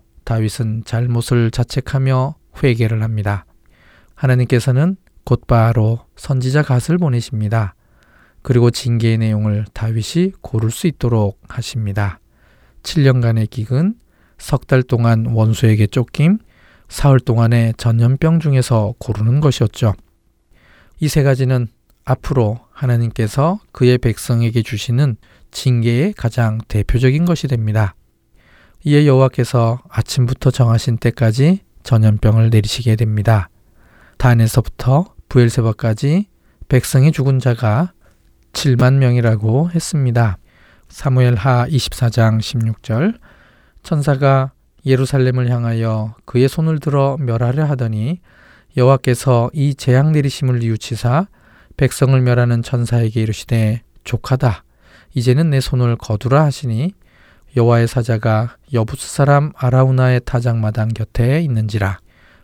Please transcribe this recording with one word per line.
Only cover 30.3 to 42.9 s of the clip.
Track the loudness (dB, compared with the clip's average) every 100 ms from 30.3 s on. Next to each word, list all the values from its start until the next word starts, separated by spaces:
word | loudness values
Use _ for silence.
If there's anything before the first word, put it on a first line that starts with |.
| 0 -2
정하신 | 2 2 2 0 -2
때까지 | -2 0 0 2 2 0 _ _
전염병을 | -2 2 4 4 2 4 4
내리시게 | 2 0 -4 -2 0
됩니다. | 0 0 2 0 0 _ _ _ _ _ _ 0
단에서부터 | 2 4 4 2 -2 -4 0 0 0 _ -2
브엘세바까지 | 2 2 2 -2 -2 -2 -2 0 -2 -2 _ _ _ 0
백성의 | 0 2 2 2
죽은 | 2 0 0
자가 | 0 0 0 0 -2 _ _ _ _ _ _
칠만 | -6 0 2 4 4
명이라고 | 2 2 2 0 0 0 0
했습니다. | -2 -4 -2 0 0 0 -2 _ _ _ _ _
사무엘하 | -6 -2 2 2 2 0 0 0
이십사 | -2 -4 -4 -2
장 | 2 2 0
십육 | -2 -4 -4 -6
절, | -4